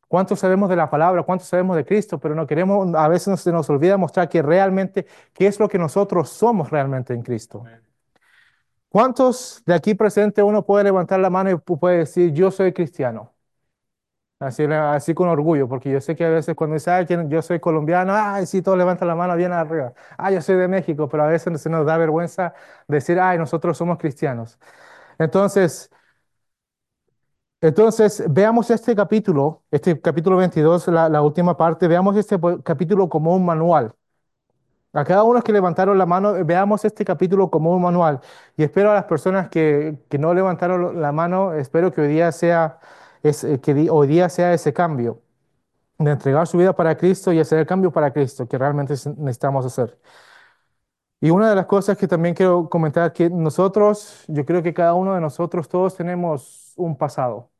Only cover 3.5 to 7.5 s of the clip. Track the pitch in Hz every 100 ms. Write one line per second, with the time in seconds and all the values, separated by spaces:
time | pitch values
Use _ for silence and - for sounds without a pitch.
3.5 | 170 143 143 175 196 170 - 170 170 143
4.5 | 180 196 190 190 - - - _ - 196
5.5 | 202 214 190 160 196 196 180 143 - 226
6.5 | 214 143 151 135 131 123 120 117 113 -